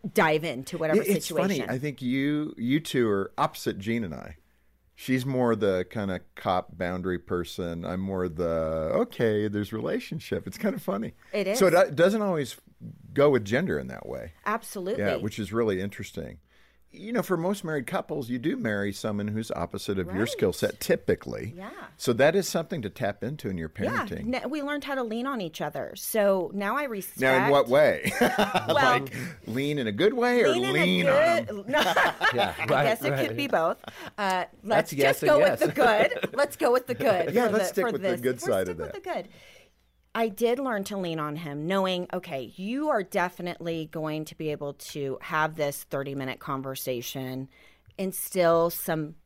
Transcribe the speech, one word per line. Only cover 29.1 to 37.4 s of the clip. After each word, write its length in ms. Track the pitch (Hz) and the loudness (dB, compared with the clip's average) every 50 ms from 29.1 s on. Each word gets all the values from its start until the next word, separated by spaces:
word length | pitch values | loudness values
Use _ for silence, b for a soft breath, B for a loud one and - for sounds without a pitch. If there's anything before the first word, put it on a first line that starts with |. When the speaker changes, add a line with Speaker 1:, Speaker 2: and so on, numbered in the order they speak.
| B 127 127 175 151 B B | B -10 -10 -10 -12 B B
Speaker 2:
lean 320 | - 110 127 139 143 151 147 | -6 -4 -2 -2 0 0 0
in 100 | 123 110 | 0 -2
a 40 | |
good 220 | 101 104 165 208 285 | 0 4 4 4 4
way 280 | 247 233 247 240 247 226 | 4 2 4 4 6 6
or 60 | - - | 6 4
Speaker 1:
lean 100 | 359 359 | 4 2
in 60 | - | 2
a 40 | - | 2
Speaker 2:
lean 320 | - - - 185 - - | 2 4 4 4 4 4
Speaker 1:
good 440 | 554 539 571 622 659 - 659 226 - | 4 6 6 6 6 4 2 0 -2
Speaker 2:
on 0 | |
'em? 160 | 214 202 196 | -8 -10 -6
Speaker 1:
<laughs> 20 | 220 | 0
No. 120 | 262 302 - - 160 - 494 - - - - 427 - | 0 2 2 4 4 4 2 2 0 2 0 0 2
Speaker 3:
Yeah, 200 | 120 - 90 - - | 2 0 0 0 -4
Speaker 1:
I 80 | - | -2
Speaker 3:
right, 180 | - - 131 147 | 0 2 4 4
Speaker 1:
guess 180 | - 220 - - | 2 2 0 0
it 60 | - | -2
Speaker 3:
right. 160 | 143 135 - - | 0 0 -2 -2
Speaker 1:
could 80 | 110 | -2
be 120 | 120 285 277 | -4 -2 0
both. 360 | - 180 160 170 220 - - - B B 339 B B - | 2 2 2 2 0 -2 -8 -18 B B -16 B B -4
Uh, 280 | 208 190 185 185 175 - - - - | -2 0 0 0 -2 -4 -8 -14 -4
let's 280 | 196 - 156 160 - | 2 2 2 2 0
Speaker 3:
That's 20 | - | 0
yes 140 | 139 139 135 135 | 2 4 4 4
Speaker 1:
just 80 | - - | 2 4
Speaker 3:
and 60 | - | 4
Speaker 1:
go 80 | - - | 6 6
Speaker 3:
yes. 200 | - 117 120 - | 6 4 4 2
Speaker 1:
with 160 | - - - | 0 0 2
the 60 | - | 4
good. 480 | 277 240 214 208 233 294 - - - 190 | 4 6 6 6 4 2 2 -2 -6 -4
Speaker 3:
<laughs> 40 | - | 0
Speaker 1:
Let's 220 | 240 285 285 - | 0 0 0 0
go 160 | - 330 254 | 0 2 4
with 160 | 240 254 254 - | 4 2 2 -2
the 80 | 196 | -6
good 380 | 190 277 254 202 180 165 147 147 | 0 2 2 2 2 2 2 2
Speaker 2:
Yeah, 140 | 233 | 4